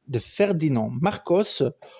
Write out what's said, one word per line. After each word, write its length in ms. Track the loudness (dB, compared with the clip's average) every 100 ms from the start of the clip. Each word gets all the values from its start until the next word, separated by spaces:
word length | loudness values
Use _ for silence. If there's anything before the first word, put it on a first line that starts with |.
| -6
de 120 | -6
Ferdinand 720 | -4 0 2 2 0 0 -2 -2
Marcos 640 | -2 -2 0 2 2 0 -2 -2 -16